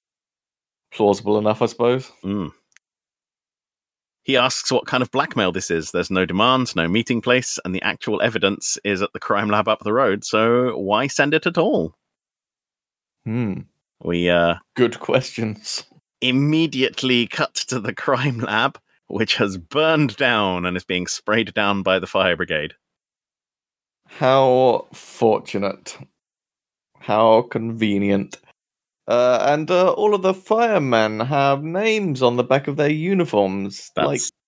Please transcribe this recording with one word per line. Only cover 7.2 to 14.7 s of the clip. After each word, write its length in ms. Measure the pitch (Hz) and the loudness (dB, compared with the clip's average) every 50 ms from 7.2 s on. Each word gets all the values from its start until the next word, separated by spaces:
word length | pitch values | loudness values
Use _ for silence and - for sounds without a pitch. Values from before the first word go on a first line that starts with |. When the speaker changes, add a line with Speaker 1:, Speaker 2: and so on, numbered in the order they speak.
Speaker 2:
place, 360 | - 123 123 127 123 - - - - | 2 2 2 2 0 -2 -6 -6 -6
and 100 | 90 92 | -6 -6
the 60 | 95 | -4
actual 380 | - 101 85 - - - 107 92 | -4 -4 -4 -4 -4 -4 -2 0
evidence 560 | - 117 104 - 98 98 101 - - - - - - | 0 -2 0 0 0 0 -2 -2 -4 -6 -6 -4 -4
is 160 | 101 101 92 | -4 -2 -2
at 140 | 101 - - | -4 -6 -6
the 40 | - | -8
crime 300 | - - 110 101 104 104 | -4 -2 -2 -2 0 0
lab 180 | 104 107 101 | 0 0 2
up 140 | 110 107 - | 0 -2 -2
the 120 | - 107 107 | -2 -2 0
road, 300 | 127 135 107 98 104 - | 2 2 2 0 -2 -2
so 520 | - - 107 110 117 120 123 127 123 - | -2 0 2 2 4 4 2 2 0 -2
why 300 | - 95 95 101 110 131 | -4 -2 -2 0 0 -2
send 260 | 139 - - 143 143 | -2 0 0 0 0
it 140 | 156 156 - | 0 -2 -2
at 100 | 180 175 175 | 0 0 0
all? 360 | 160 220 285 - 80 85 - _ _ _ _ _ _ _ _ _ _ _ _ _ _ _ _ _ _ _ _ _ _ _ _ _ _ | 0 2 0 0 -2 -4 -8 _ _ _ _ _ _ _ _ _ _ _ _ _ _ _ _ _ _ _ _ _ _ _ _ _ _
Speaker 1:
Hmm. 360 | 110 110 123 120 104 92 - - - _ _ _ _ _ _ - | -8 -6 -6 -6 -6 -8 -10 -14 -18 _ _ _ _ _ _ -6
Speaker 2:
We, 240 | 82 87 87 87 90 | -4 -2 0 2 2
uh, 280 | 87 87 85 85 85 - - _ | 2 4 2 2 0 -2 -8 _